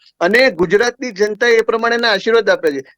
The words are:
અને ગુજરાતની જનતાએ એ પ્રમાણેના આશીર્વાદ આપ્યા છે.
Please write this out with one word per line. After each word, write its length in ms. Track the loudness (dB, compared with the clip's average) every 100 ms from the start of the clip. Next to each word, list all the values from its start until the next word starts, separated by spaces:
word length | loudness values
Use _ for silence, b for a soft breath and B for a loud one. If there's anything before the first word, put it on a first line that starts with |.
| b -4
અને 320 | 0 2 2
ગુજરાતની 600 | 0 0 2 0 -4 -10
જનતાએ 400 | -4 -4 0 2
એ 100 | 2
પ્રમાણેના 480 | 0 -2 -2 -2 0
આશીર્વાદ 380 | -2 0 0 2
આપ્યા 220 | 0 0
છે. 120 | -4 b